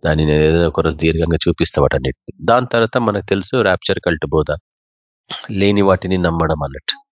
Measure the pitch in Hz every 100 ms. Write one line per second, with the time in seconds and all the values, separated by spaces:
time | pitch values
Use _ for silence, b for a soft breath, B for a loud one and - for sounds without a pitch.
0 | 85 78 78 76 78 82 85 - 80 73
1 | 80 80 82 80 - 85 80 - 69 69
2 | 64 - - - - 120 123 120 113 131
3 | 113 104 95 98 92 131 101 90 - 82
4 | - 82 76 80 76 - _ _ _ _
5 | _ _ _ - - 98 101 101 98 92
6 | 92 92 87 82 80 78 73 71 - -
7 | _